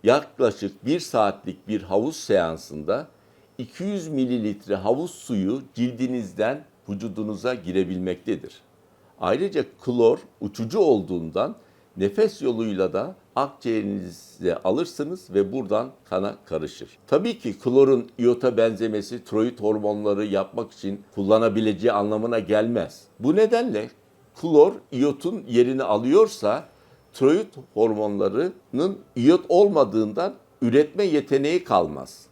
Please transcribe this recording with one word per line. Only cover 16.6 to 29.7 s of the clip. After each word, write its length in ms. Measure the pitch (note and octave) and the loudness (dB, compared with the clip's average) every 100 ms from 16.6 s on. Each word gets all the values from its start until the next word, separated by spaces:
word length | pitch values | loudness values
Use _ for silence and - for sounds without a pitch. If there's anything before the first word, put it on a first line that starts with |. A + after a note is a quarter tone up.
| D2+ - - _ _ | -8 -12 -20 _ _
Tabii 320 | D3 A3 - | 0 0 -4
ki 200 | B2 G2 | -8 -4
klorun 500 | B2+ B2+ C3+ B2+ A#2 - | 2 6 6 4 0 0
iyota 400 | A#2+ B2 C3 A2+ | 2 2 0 2
benzemesi 680 | A2+ G#2 A2 G#2+ G2+ A#2+ | 0 0 -4 -4 -8 -14
tiroid 360 | - A2 A2+ A#2+ | -6 -2 -2 -2
hormonları 680 | G#2 G#2+ G#2 G#2 G#2 G2+ G#2+ | -2 0 -2 -2 -2 -2 -2
yapmak 460 | G2 G2 - G#2+ | -2 -4 -8 -10
için 300 | - G2+ G2 - - | -10 -10 -10 -12 -6
kullanabileceği 760 | G2 A2 A2+ G#2 A2 F#2+ A2+ | 2 4 4 2 -2 0 0
anlamına 480 | G#2 G#2 G#2+ A#2 A#2 | 0 0 -2 -2 -4
gelmez. 640 | F#2 G#2+ A2+ A#2 - - - _ | 0 0 2 -2 -4 -10 -20 _
Bu 160 | B2 F#3 | 0 2
nedenle 540 | A3 A#3 B3 G#2+ A2 _ _ _ _ - | 4 2 0 -4 -8 _ _ _ _ -10
klor 320 | F3 D3+ E3 G3 _ | 4 8 8 4 _
iyotun 520 | B2+ C#3+ C#3 E3+ G3+ - | 0 0 0 -4 -6 0
yerini 360 | A#2+ B2 C3 | 4 4 2
alıyorsa 840 | A2+ G#2 A#2+ F3 A3 - G#2 B2+ - _ _ _ _ | 0 0 4 4 4 2 -2 -2 -6 _ _ _ _
tiroid 340 | - C3+ F3 A3 - C3+ | 2 2 4 -2 -12 -12
hormonlarının 1300 | - A2+ G#2+ G#2+ G2+ G2 G2+ F3+ F#3 _ B2 F3+ G3 - - | 0 0 2 -2 0 -2 0 -4 -6 _ -4 -4 -4 -12 2
iyot 300 | B2 E3+ - | 4 4 4
olmadığından 880 | F3 G3+ | 4 4